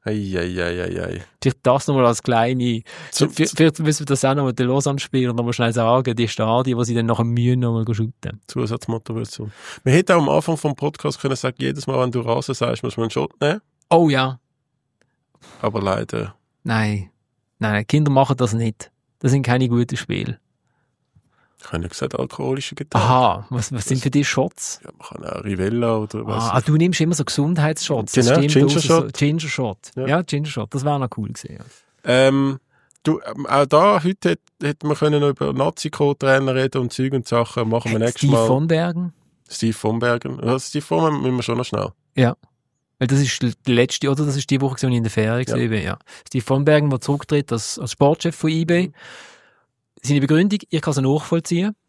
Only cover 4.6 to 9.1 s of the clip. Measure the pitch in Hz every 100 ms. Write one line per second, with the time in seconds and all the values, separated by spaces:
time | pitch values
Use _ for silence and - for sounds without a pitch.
4.6 | 127 131 139 139 - 135 127 117 120 120
5.6 | 117 117 113 123 127 117 117 - 113 117
6.6 | 131 120 117 117 117 113 117 117 120 127
7.6 | 120 113 113 110 113 - - 110 _ -
8.6 | 120 117 - 113 -